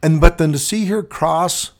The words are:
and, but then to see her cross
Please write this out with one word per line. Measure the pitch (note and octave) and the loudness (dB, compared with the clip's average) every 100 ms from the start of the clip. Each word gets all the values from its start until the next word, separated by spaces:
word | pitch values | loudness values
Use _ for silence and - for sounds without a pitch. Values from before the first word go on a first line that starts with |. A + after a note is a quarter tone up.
| D#3+ | 2
and, | D#3+ | 4
but | E3+ E3+ | 4 4
then | D#3+ | -2
to | C#3+ | 0
see | - G#3+ G3+ | -4 -4 -2
her | G#3+ | -4
cross | G#3 - D#3 D#3+ F3 - - _ | -6 -4 -2 0 -2 -4 -10 _